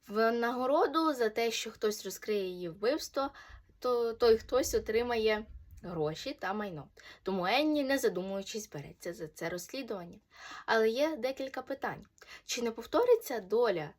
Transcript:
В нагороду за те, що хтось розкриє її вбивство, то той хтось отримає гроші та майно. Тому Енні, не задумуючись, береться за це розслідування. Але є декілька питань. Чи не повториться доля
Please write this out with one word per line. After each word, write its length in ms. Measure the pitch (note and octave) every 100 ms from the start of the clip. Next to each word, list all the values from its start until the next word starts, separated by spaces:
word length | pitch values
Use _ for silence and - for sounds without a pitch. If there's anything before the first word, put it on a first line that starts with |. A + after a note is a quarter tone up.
| -
В 240 | G#3 A3+
нагороду 800 | A#3 A#3 B3 B3+ D4 G#4+ D4 D#4+
за 160 | C4+ A3
те, 220 | G#3+ A#3
що 200 | A3+ A3+
хтось 340 | - G#3+ G#3+ F#3+
розкриє 420 | - - G#3 F#3
її 220 | F3+ F3
вбивство, 600 | E3+ G#3 D#4 - - C#4 - - - _ _
то 340 | B3+ A#3+ A#3
той 240 | A3+ A#3+ A3+
хтось 360 | - B3+ -
отримає 720 | A3+ G#3+ A3 A#3+ A#3 A3 G#3+ A3 - - -
гроші 520 | F3 F3 D3+ D#3+ C4 D4
та 140 | F#3
майно. 340 | G#3 G#3 D#3+ C#3 _ - -
Тому 220 | - F#3+ F3
Енні, 380 | A#3+ D4+ D4+
не 140 | C4 C#4
задумуючись, 720 | B3+ F3+ F#3+ G3 G3 A3 G#3+
береться 440 | D3 D3+ E3 F3+
за 140 | F3 D#3
це 220 | - E3
розслідування. 680 | F3 - C4+ C4+ G#3 F3 F3 _ - - - -
Але 240 | A3+ A3
є 260 | A#3 D4+ D#4
декілька 440 | B3 C4+ C4+ C4
питань. 440 | B3+ C4+ A#3 D3 - _ - - -
Чи 160 | -
не 100 | A#3
повториться 680 | A3+ A3+ D#4 A#4+ A4+ - A#3
доля 500 | F#3 G#3+ A#3+ F3 D3+